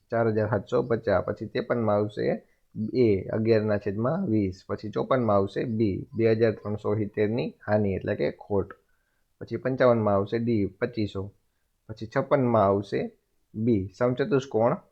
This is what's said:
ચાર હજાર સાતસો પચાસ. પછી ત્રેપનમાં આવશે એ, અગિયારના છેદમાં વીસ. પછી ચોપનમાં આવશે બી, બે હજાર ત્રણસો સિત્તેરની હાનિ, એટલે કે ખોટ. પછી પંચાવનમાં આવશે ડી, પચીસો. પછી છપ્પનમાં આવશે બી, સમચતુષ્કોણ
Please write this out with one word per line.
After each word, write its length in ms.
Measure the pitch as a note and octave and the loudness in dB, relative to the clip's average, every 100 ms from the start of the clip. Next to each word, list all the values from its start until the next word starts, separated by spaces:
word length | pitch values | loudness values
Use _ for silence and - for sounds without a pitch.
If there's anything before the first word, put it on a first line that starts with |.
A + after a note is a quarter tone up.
| - | -6
ચાર 180 | A#2 A2+ | -2 0
હજાર 220 | G#2+ G#2 | 0 0
સાતસો 320 | G#2+ - B2+ | -2 -2 -2
પચાસ. 420 | B2 A2+ - F#2 | 0 -2 0 0
પછી 220 | - G#2 G#2+ | 0 -6 -6
ત્રેપનમાં 500 | B2+ A#2 A#2+ G#2+ G#2 | -6 -2 0 2 2
આવશે 460 | G#2+ A#2 B2 G3+ - _ _ - G#2+ | 0 -2 -2 -2 -8 _ _ -8 -2
એ, 340 | B2+ A#2 G2 - | 2 4 2 0
અગિયારના 500 | A2 A2 A2 G#2+ G#2 | 0 2 2 2 -2
છેદમાં 480 | G#2+ G2 A#2+ E3 G3 | -2 -2 -2 -2 0
વીસ. 380 | G#2+ G2 F#2 - | 0 0 -4 -10
પછી 220 | G2+ G#2+ | -8 -6
ચોપનમાં 460 | - G#2+ C3 A2+ G2+ | -4 -2 0 2 2
આવશે 280 | G2 - | 2 -2
બી, 420 | D3 A2 A2 G2 - G#2+ | -2 0 0 0 -6 0
બે 160 | A2+ | 2
હજાર 200 | A2 A#2 | 4 2
ત્રણસો 420 | G2+ G#2 G#2 G2+ | 0 -6 -6 -2
સિત્તેરની 600 | G#2+ G#2 - G#2 A#2+ - - - | -2 -2 0 0 0 -4 -6 -2
હાનિ, 280 | G#2+ G#2 | 0 2
એટલે 200 | - - | -2 -4
કે 160 | G#2 D3 | -2 -2
ખોટ. 400 | - - G2+ - - _ _ _ _ _ - | -4 -4 -2 -2 -8 _ _ _ _ _ -18
પછી 160 | - A#2 | -10 -6
પંચાવનમાં 580 | B2+ C3 B2+ A#2 G#2+ | -4 2 4 4 4
આવશે 240 | G2 G2+ A#2 | 2 0 -2
ડી, 280 | A#2 A2+ F#2+ | 0 0 0
પચીસો. 640 | - A#2 A#2 G#2 G2 G2+ - _ _ _ _ - | -2 -6 -4 -4 -6 -10 -12 _ _ _ _ -18
પછી 180 | A2 A2+ | -14 -6
છપ્પનમાં 580 | C#3 C3+ C#3+ B2 A2+ | -4 0 2 4 4
આવશે 460 | G2 G2 G2+ B2 A3+ - _ _ _ | 4 2 0 -4 -6 -12 _ _ _
બી, 360 | G#2+ A2+ G#2+ F#2+ - | -4 0 0 0 -2
સમચતુષ્કોણ 800 | B2 B2+ C3 C3+ - A2 A#2 F3 _ | 0 0 0 0 0 0 2 0 _